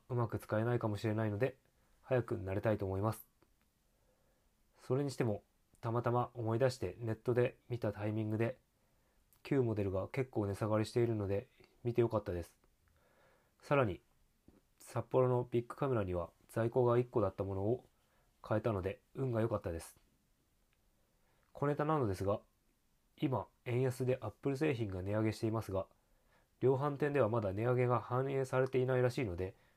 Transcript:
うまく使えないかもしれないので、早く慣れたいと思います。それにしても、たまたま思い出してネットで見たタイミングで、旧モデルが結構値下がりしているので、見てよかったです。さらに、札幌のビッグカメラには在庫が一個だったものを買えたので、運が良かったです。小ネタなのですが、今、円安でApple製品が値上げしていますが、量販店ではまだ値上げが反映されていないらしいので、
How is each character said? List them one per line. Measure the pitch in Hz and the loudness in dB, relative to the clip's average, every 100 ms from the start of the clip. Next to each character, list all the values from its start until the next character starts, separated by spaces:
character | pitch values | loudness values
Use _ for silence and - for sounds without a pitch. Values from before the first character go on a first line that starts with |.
| - | -6
う | |
ま | 123 113 | -2 -2
く | 110 | -4
使 | - 110 | -4 -2
え | |
な | 117 | 0
い | 120 | 0
か | 110 | -2
も | 101 | -2
し | 113 | -2
れ | |
な | 107 110 | 0 -2
い | |
の | 104 | 0
で、 | 131 - _ _ _ _ | -2 -2 _ _ _ _
早 | - 127 | -2 0
く | - 101 | 0 -4
慣 | 95 | -4
れ | 98 | -2
た | 113 | 0
い | 104 | 0
と | 98 | 0
思 | 95 | 0
い | |
ま | 110 | 0
す。 | 107 - _ _ _ _ _ _ _ _ _ _ _ _ _ _ _ - | -2 -10 _ _ _ _ _ _ _ _ _ _ _ _ _ _ _ -4
そ | 131 | -2
れ | |
に | 143 | -2
し | - | -2
て | |
も、 | 123 101 - _ _ _ | -2 -2 -8 _ _ _
た | 120 | -4
ま | 120 | -2
た | 117 | 0
ま | 123 117 | 0 0
思 | 123 113 117 | -4 -2 2
い | |
出 | 131 | 2
し | 123 | 0
て | 92 104 | -6 -6
ネ | 117 | -6
ッ | 110 | -4
ト | - | 0
で | 117 127 - _ | 2 2 -2 _
見 | 120 | -4
た | 110 | -4
タ | 101 107 | -4 -4
イ | |
ミ | 107 | -2
ン | 107 | -2
グ | 107 | 0
で、 | 117 - _ _ _ _ _ _ _ _ | -2 -2 _ _ _ _ _ _ _ _
旧 | - 139 | -2 2
モ | 120 | 2
デ | 104 | 0
ル | 98 | 0
が | 92 - | -2 -4
結 | 139 127 | -4 -4
構 | 117 101 | -2 -2
値 | 101 | -2
下 | 107 | 0
が | 107 | 0
り | |
し | 107 | 2
て | 123 | 0
い | 117 | 0
る | |
の | 110 98 | 0 0
で、 | 98 - _ - _ | -2 -4 _ -20 _
見 | 120 | -2
て | 120 | 2
よ | 117 | 2
か | 107 | 0
っ | |
た | - | -2
で | 87 | -6
す。 | 85 _ _ _ _ _ _ _ _ _ _ _ | -8 _ _ _ _ _ _ _ _ _ _ _
さ | - 143 | -2 2
ら | |
に、 | 113 85 - _ _ _ - - _ _ | 2 -2 -12 _ _ _ -20 -20 _ _
札 | - 120 - | -10 -8 0
幌 | 131 127 | 2 4
の | 123 123 | 2 2
ビ | 120 | -2
ッ | 117 | -2
グ | - | -4
カ | 143 | 0
メ | |
ラ | 117 | 0
に | 95 | 0
は | 87 85 - _ | -2 -4 -10 _
在 | - 113 | -2 0
庫 | 127 | 4
が | 120 120 | 4 4
一 | 123 | 4
個 | 123 | 0
だ | 98 | 0
っ | |
た | - | 0
も | 98 | -4
の | 95 | -2
を | 101 127 - _ _ _ _ _ | -2 -2 -4 _ _ _ _ _
買 | - 110 | -2 0
え | |
た | 120 | 0
の | 101 | 0
で、 | 92 - _ | -2 -6 _
運 | - 135 | -6 -2
が | 117 | 0
良 | 110 | 0
か | 104 | -2
っ | |
た | 92 | -4
で | 82 | -6
す。 | - - _ _ _ _ _ _ _ _ _ _ _ _ _ _ _ | -10 -18 _ _ _ _ _ _ _ _ _ _ _ _ _ _ _
小 | - 143 | -4 -2
ネ | 147 | 0
タ | 151 | 2
な | 156 | 2
の | 113 | 2
で | 92 | 0
す | |
が、 | 98 107 - _ _ _ _ _ _ _ | 0 -2 -4 _ _ _ _ _ _ _
今、 | 151 117 - _ | -2 0 -4 _
円 | 123 120 | -4 0
安 | 131 127 | 0 0
で | 127 127 | 0 0
Apple | 107 - 139 135 | -4 -6 -4 0
製 | 156 | 0
品 | 120 107 | 0 -2
が | 92 | -4
値 | 92 | -2
上 | 107 | 0
げ | 110 | 0
し | - | 0
て | 110 | -2
い | |
ま | 110 | -2
す | 107 | -2
が、 | 92 - _ _ _ _ _ _ _ | -4 -6 _ _ _ _ _ _ _
量 | 123 | 2
販 | 135 143 143 | 2 0 0
店 | 147 | 0
で | 143 | 2
は | 107 | 2
ま | 113 | 2
だ | 104 | 0
値 | 98 | 0
上 | 120 | 0
げ | 123 123 | 2 2
が | 117 | 0
反 | - 123 135 | 0 -2 0
映 | 135 | -2
さ | 131 131 | 0 0
れ | 135 | 2
て | 127 | 2
い | 127 | 2
な | 127 | 2
い | |
ら | 123 | 2
し | - | 0
い | |
の | 110 87 | -2 -2
で、 | 92 - _ | -6 -8 _